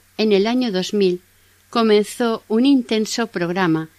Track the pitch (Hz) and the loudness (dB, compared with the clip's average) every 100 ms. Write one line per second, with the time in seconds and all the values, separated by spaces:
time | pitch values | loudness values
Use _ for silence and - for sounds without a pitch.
0 | _ - 220 196 214 254 247 185 180 208 | _ -4 2 2 2 0 -2 -4 -4 0
1 | 190 180 _ _ _ _ _ 240 226 208 | 0 -2 _ _ _ _ _ -2 2 2
2 | 208 - 240 220 - 220 269 277 233 220 | 2 -4 -4 -4 -2 0 4 2 2 -2
3 | 214 - 226 190 170 175 180 160 160 | -2 -4 -6 -4 -4 -2 0 0 -4